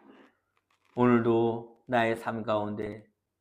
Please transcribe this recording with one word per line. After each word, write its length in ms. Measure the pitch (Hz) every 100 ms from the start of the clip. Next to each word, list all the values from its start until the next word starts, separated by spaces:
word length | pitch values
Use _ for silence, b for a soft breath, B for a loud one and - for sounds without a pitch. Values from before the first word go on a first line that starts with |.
| B B B B _ _ _ _ _ 120
오늘도 880 | 123 120 117 117 117 113 - - -
나의 300 | 123 113 113
삶 280 | - 113
가운데 640 | 110 107 104 104 107 110 - _ _ _